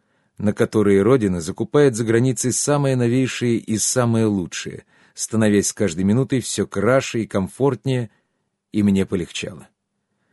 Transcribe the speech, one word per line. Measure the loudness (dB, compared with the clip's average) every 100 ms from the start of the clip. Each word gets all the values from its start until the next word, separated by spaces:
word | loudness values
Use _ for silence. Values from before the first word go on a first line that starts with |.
| _ _ _ -6
на | -2
которые | 0 0 2 4 4
Родина | 4 2 2 -2
закупает | -6 -6 -2 2 2 2
за |
границей | 0 2 2 0 -2
самое | -2 0 0 0
новейшее | 0 2 0 -2 -2 -2 -2
и | -2 -2
самое | -2 0 2 2
лучшее, | 2 0 -4 -8 -10 -12 -16 _ _
становясь | -12 -4 0 2 2 0
с |
каждой | -2 -2 0
минутой | 0 0 0 -4
все | -4 -6
краше | -4 -2 0 0 0 -6
и | -4
комфортнее, | -4 -4 -2 -2 -2 -4 -4 -6 _ _ _ _ _ _
и | 0
мне | 2 2
полегчало. | 0 -4 -6 -10 -12 -14 -20 _ _ _ _ _ _